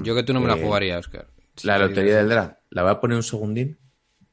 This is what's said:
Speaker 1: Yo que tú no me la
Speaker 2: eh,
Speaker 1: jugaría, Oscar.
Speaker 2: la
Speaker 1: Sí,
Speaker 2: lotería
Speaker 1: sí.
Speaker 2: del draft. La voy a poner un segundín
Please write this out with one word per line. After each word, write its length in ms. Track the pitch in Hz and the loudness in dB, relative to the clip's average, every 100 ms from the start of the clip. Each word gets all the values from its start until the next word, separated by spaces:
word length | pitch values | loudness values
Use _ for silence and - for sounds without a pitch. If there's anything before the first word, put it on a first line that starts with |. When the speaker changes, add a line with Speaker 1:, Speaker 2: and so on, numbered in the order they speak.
Speaker 1:
Yo 140 | 104 120 | -4 -2
que 80 | |
tú 100 | 120 | -2
no 60 | 131 | 0
me 60 | 120 | 0
la 80 | 92 | 0
Speaker 2:
eh, 60 | |
Speaker 1:
jugaría, 340 | 104 101 95 87 | 0 0 -2 -4
Oscar. 300 | - - - _ _ - | -8 -16 -18 _ _ -6
Speaker 2:
la 120 | 104 101 | 0 2
Speaker 1:
Sí, 40 | |
Speaker 2:
lotería 300 | 95 98 101 | 2 2 4
Speaker 1:
sí. 40 | 107 | 4
Speaker 2:
del 120 | 107 | 4
draft. 260 | 117 85 - _ | 2 0 -8 _
La 100 | 90 | 0
voy 100 | 90 | 0
a 60 | 104 | 2
poner 160 | 120 117 | 0 -2
un 60 | |
segundín 540 | 113 107 107 113 139 156 _ _ _ _ _ | -2 -6 -4 -4 -6 -10 _ _ _ _ _